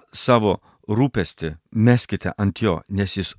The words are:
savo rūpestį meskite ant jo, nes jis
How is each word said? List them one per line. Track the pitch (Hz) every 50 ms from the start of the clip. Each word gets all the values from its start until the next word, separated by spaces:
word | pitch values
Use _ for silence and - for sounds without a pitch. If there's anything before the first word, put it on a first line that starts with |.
| - _ -
savo | - - - 123 117 107 101 87 - _ _ _ _ _
rūpestį | - 107 117 139 135 - 107 85 - - - 82 80 78 - _ -
meskite | - 110 110 123 123 117 - - 101 92 - 92 -
ant | - 104 98 - -
jo, | 110 104 82 78 - -
nes | 101 98 101 92 -
jis | 98 90 - -